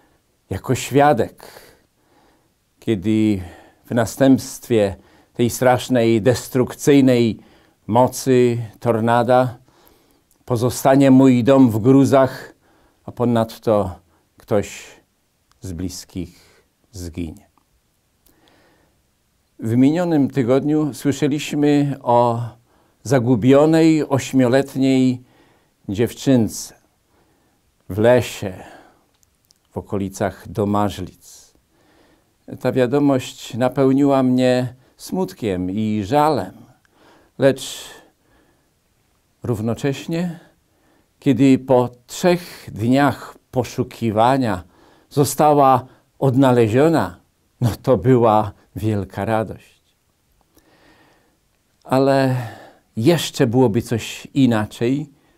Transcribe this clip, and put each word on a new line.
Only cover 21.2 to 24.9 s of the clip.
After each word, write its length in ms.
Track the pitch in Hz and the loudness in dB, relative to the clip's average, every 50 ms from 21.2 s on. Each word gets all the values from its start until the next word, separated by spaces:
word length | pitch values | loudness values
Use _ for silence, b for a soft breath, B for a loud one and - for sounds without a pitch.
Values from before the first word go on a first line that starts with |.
| 151 139 147 147 143 - 156 147 147 147 147 147 143 143 131 - - | -2 -4 -4 -6 -6 -6 -4 0 0 2 2 2 0 -2 -4 -6 -2
o 380 | 123 120 120 120 120 117 117 120 113 - _ _ _ _ _ _ _ _ _ - | 0 2 2 2 2 0 -4 -6 -10 -14 _ _ _ _ _ _ _ _ _ -4
zagubionej 1040 | 107 139 131 113 123 131 104 104 131 139 139 151 160 165 160 160 160 160 151 139 - | -2 0 0 2 0 0 2 4 4 4 6 4 4 4 4 4 4 2 2 0 -2
ośmioletniej 1120 | 139 123 - - 131 131 127 117 123 135 135 135 - 131 135 135 | -2 -4 -2 -2 0 2 2 4 2 2 0 -2 -4 -2 0 2